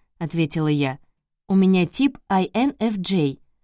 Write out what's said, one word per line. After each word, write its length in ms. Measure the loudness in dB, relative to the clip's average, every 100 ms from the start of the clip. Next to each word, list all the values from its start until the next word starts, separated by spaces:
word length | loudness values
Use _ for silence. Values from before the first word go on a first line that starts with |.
| _ -12
ответила 500 | -6 -2 -2 -2 0
я. 300 | 0 -2 -4 _ _ _ _ -2
"У 80 | 2
меня 300 | 4 4 0
тип 320 | 0 -2 -2 -4
I 220 | -2 0
N 220 | 0 -2 -2
F 180 | -4 -4
J. 400 | -2 0 0 -4 _ _